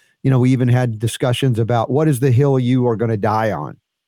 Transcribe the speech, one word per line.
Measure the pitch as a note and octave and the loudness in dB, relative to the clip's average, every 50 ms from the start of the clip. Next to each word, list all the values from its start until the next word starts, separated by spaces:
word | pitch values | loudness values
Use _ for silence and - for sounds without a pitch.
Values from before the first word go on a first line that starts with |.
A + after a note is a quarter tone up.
| _ _ _ _ | _ _ _ _
You | - C3+ | -2 0
know, | C3 B2+ | 2 2
we | B2 B2+ | 2 2
even | C3 A#2+ B2+ B2 | 2 2 2 0
had | A#2+ B2+ B2+ A#2+ A2 G#2 | 0 0 0 -2 -4 -4
discussions | A#2 A2+ - - D3 C3 A#2+ - C3+ C3+ A#2 A2 | -6 -6 -4 -2 -2 -2 -2 0 0 0 0 0
about | A#2 G#2 B2 A#2 A2 - | -2 -2 0 -2 -2 0
what | B2+ C#3+ D#3+ D#3 | 0 0 0 0
is | C#3+ A#2 | 0 0
the | C3+ C#3 | 2 2
hill | A#2+ A#2 C#3+ C#3+ C3+ C3 | 2 2 2 2 2 0
you | B2+ A#2+ B2+ C3 B2 | 0 2 0 2 2
are | B2 A2+ | 0 0
gonna | G2 A#2 A2+ A#2 | 0 -2 -2 -2
die | G#2 F#2+ G#2+ G#2+ A2 A2+ A2 | -2 -2 0 0 0 0 -2
on. | F#2+ D2+ D2 B1 - _ _ _ _ _ _ | -2 -4 -6 -10 -12 _ _ _ _ _ _